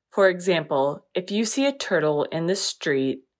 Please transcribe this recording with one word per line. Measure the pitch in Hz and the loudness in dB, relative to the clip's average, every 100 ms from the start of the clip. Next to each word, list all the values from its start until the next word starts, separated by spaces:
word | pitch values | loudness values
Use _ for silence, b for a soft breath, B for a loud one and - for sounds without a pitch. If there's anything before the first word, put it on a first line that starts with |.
| _ | _
For | - 190 | 4 4
example, | 180 180 170 156 143 139 151 _ 180 | 4 0 0 0 0 0 -2 _ -8
if | 185 | -4
you | 202 220 | -2 -2
see | - 269 | 0 0
a | 277 | -2
turtle | - 180 151 147 - | -2 0 2 0 -2
in | 160 165 | -2 -2
the | 196 | -2
street | - - 170 139 135 131 _ | -4 -4 -2 0 0 -4 _